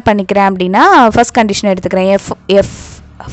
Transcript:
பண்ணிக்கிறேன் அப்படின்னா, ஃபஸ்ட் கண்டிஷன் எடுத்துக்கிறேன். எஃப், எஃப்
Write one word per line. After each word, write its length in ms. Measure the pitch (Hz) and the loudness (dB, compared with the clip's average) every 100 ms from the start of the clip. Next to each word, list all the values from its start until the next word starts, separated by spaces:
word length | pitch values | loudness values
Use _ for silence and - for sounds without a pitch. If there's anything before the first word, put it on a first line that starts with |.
| 233 | 2
பண்ணிக்கிறேன் 440 | 208 190 196 196 | -2 -2 0 0
அப்படின்னா, 320 | 185 185 196 349 359 233 214 | 0 -2 2 4 4 4 2
ஃபஸ்ட் 220 | 247 - | 0 0
கண்டிஷன் 360 | 220 196 208 | -2 -2 -2
எடுத்துக்கிறேன். 380 | 185 - 185 190 | -2 -2 -2 0
எஃப், 200 | 196 - - - | -2 -4 -10 0
எஃப் 480 | 196 190 - - - - - - | 0 0 -6 -20 -20 -20 -20 -6